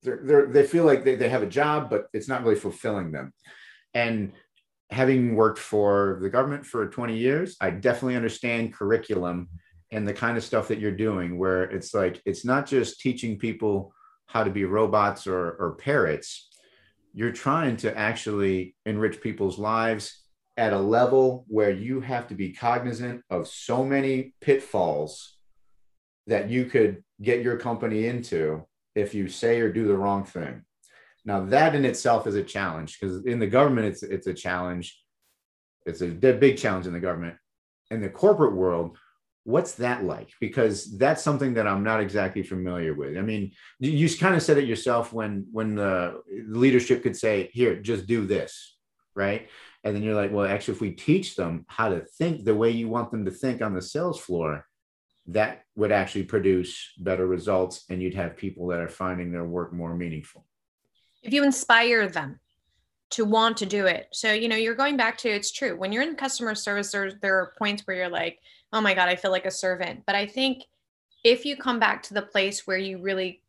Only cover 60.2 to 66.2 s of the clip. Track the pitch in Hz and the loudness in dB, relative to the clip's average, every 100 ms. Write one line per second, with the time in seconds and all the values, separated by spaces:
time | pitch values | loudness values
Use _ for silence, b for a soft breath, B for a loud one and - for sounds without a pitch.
60.2 | 76 - _ _ _ _ _ _ _ _ | -12 -20 _ _ _ _ _ _ _ _
61.2 | 233 277 285 269 - 233 233 233 202 165 | -2 2 4 2 4 6 6 4 2 -2
62.2 | 139 - _ _ _ _ _ _ _ - | -8 -14 _ _ _ _ _ _ _ -2
63.2 | 214 220 226 220 196 208 190 165 - - | 2 4 4 2 -2 2 2 0 -6 -2
64.2 | 226 214 233 220 226 226 285 277 226 - | 0 2 2 0 0 0 0 2 0 0
65.2 | 233 202 208 - 262 170 190 220 302 302 | -2 -2 -4 -4 -4 -4 -4 -2 -4 -4